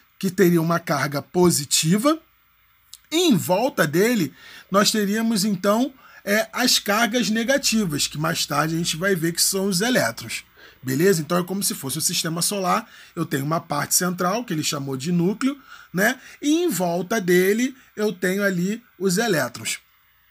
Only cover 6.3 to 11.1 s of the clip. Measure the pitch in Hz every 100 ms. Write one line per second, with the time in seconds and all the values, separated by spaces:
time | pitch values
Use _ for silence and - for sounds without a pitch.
6.3 | 208 - 214 247 - - 208 233 247 190
7.3 | 226 233 277 - 220 190 143 - 147 160
8.3 | 156 - 143 160 165 175 160 196 185 165
9.3 | 170 - 190 196 175 233 220 95 - 113
10.3 | - - _ - - 127 135 190